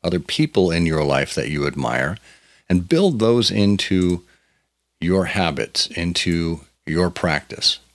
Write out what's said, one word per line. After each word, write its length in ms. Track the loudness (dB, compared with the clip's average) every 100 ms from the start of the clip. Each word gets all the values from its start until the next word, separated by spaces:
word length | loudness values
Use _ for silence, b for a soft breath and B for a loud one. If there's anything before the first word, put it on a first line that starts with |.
other 160 | 0 -2
people 500 | -4 -2 0 4 2
in 160 | 4 2
your 160 | 2 2
life 280 | 0 0 -4
that 140 | -4
you 160 | -2 -4
admire, 520 | -2 -4 -2 -4 -6 b b b b b
and 220 | 0 2
build 300 | 2 2 2
those 300 | 2 4 2
into 720 | 2 2 2 0 2 2 0 b b b b b _ _ _
your 260 | 0 0 0
habits, 600 | 0 0 -2 -6 -4 -6
into 760 | -4 -4 -2 -2 0 -2 -4 -10 _ -4
your 240 | 0 0
practice. 720 | 0 -2 -2 -4 -4 -4 -4 _